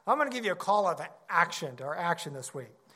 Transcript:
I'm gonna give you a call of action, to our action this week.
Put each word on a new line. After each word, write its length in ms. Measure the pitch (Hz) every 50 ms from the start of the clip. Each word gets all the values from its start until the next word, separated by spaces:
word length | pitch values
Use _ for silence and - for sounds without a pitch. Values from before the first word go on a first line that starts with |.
| -
I'm 120 | - 240 302
gonna 100 | 302 277
give 160 | 247 254 226
you 80 | 202 180
a 40 |
call 300 | 180 - - 202 208 202
of 140 | 180 165 143 147 147 - - _ -
action, 460 | 196 170 170 170 - - 170 143 123
to 80 | 120 131
our 120 | 139 151
action 380 | 175 175 170 170 165 - 160 143
this 180 | 135 - - -
week. 160 | 143 123 110 - _ _ _ -